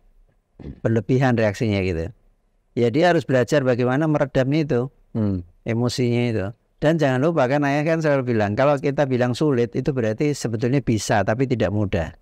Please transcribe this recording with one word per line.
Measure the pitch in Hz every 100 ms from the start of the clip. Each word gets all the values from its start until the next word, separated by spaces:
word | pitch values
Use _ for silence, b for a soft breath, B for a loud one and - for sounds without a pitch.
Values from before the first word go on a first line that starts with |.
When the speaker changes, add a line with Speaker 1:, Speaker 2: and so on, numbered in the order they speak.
| _ _ _ _ _ - - -
Speaker 1:
berlebihan | 120 113 - 127 131
reaksinya | 117 107 98 113 101
gitu. | 92 82 82 - _ _ _ _ _
Ya | - 117
dia | 127 175
harus | 170
belajar | - 131 120 151
bagaimana | 127 120 123 135
meredam | 160 147 139 139 127
itu, | 151 147 123 131 - _
Speaker 2:
Hmm. | 117 104 95 87 _
Speaker 1:
emosinya | - 113 120 - 120 120
itu. | 120 110 95 - _ _
Dan | 151 165
jangan | 139 127
lupa | 151 165 123
kan | 147
ayah | 143 143
kan | 151 165
selalu | 156 139 127
bilang, | 113 101 104
kalau | 139
kita | 139 143 139 139
bilang | 123 123 117
sulit | 156 127 117
itu | 127 131
berarti | 131 110 110 147
sebetulnya | 143 - 110 120 139
bisa | 120 110 - 113
tapi | 98 113 131
tidak | 120 107
mudah. | 104 101 90 80 -